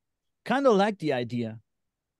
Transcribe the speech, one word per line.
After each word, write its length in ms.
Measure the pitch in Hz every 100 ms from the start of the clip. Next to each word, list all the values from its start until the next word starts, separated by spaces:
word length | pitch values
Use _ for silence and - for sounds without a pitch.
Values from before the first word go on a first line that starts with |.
| _ _ _ _
kinda 260 | - 254 269
like 280 | 196 208 196
the 160 | 151
idea 440 | 127 120 120 113 113 _ _ _ _ _